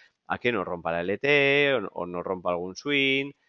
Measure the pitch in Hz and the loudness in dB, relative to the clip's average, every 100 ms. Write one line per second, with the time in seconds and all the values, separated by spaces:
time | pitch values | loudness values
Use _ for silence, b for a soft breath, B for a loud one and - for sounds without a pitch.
0 | B B - 95 123 113 87 87 82 85 | B B -8 -2 -2 0 -2 -4 -4 -2
1 | 90 101 139 147 139 143 143 127 95 - | -2 0 4 4 6 4 4 2 -2 -6
2 | 87 87 90 92 90 87 90 92 143 143 | -6 -6 -4 -4 -2 -2 -4 -8 -2 0
3 | 139 135 139 - | 2 0 -2 -10